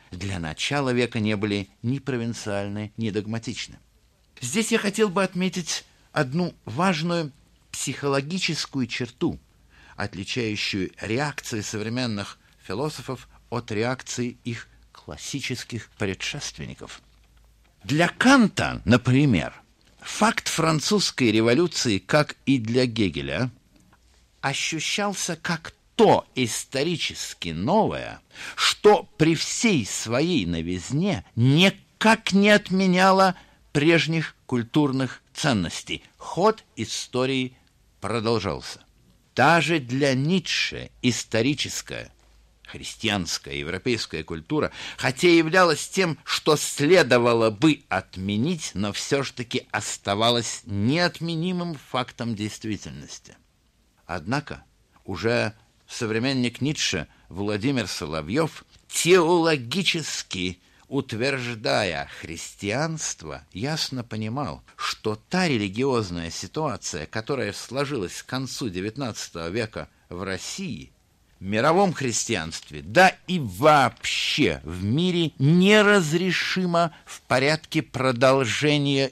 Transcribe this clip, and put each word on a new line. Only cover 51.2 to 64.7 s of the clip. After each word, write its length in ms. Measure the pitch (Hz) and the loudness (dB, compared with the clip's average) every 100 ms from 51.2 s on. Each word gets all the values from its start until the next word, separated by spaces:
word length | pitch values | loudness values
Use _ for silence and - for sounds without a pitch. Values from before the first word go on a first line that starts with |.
| 165 165 175 180 175 147 | -6 -2 -2 -2 -4 -8
фактом 580 | - 127 127 - 120 | -8 -6 -6 -6 -6
действительности. 1000 | 107 104 - 113 101 95 69 - - - - _ _ _ _ _ _ - | -4 -6 -8 -8 -8 -8 -14 -16 -18 -20 -20 _ _ _ _ _ _ -10
Однако 580 | 85 78 139 151 - - _ _ _ | -8 -4 -6 -6 -14 -18 _ _ _
уже 480 | - 92 107 117 113 - _ _ - | -12 -4 0 0 -2 -6 _ _ -16
современник 760 | - 113 110 127 135 120 - | -6 -2 -2 0 0 -2 -2
Ницше 480 | 135 156 - 90 76 _ - | -4 -2 -2 -2 -6 _ -16
Владимир 600 | 85 101 104 113 135 101 | -8 -4 -2 0 -2 -2
Соловьев, 760 | - 78 78 76 120 160 - - _ - | -6 -6 -6 -4 -2 -2 -4 -20 _ -10
теологически 1700 | - 160 185 160 175 165 156 117 160 175 170 151 - - 95 90 90 _ _ - | -2 4 6 6 4 2 0 -2 -2 -2 -2 -4 -8 -8 -6 -6 -6 _ _ -8
утверждая 1200 | 135 131 107 127 135 120 117 120 135 101 76 71 - | -6 -4 -4 -2 -2 -6 -6 -2 0 0 -4 -8 -12
христианство, 1200 | - 80 - - 101 113 160 160 - - 82 69 - | -14 -12 -14 -8 -4 -2 -4 -6 -8 -10 -12 -14 -14
ясно 520 | 95 127 156 - 131 | -10 -6 -4 -6 -6
понимал, 600 | 117 110 107 131 104 65 - | -8 -8 -6 -6 -8 -10 -14